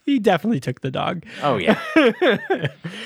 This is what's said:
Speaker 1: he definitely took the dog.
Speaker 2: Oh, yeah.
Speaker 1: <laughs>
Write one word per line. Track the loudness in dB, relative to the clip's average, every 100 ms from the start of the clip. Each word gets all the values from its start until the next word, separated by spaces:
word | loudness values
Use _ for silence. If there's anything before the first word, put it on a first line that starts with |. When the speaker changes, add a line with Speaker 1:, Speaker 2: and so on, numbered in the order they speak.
| -2
Speaker 1:
he | 2
definitely | 4 2 0 -2
took | -4 -6
the | -6
dog. | -4 -4 -6 -10 -4
Speaker 2:
Oh, | 0 2
yeah. | 2 0 2 4
Speaker 1:
<laughs> | 4 4 2 2 -2 -4 -4 -8 -14 -14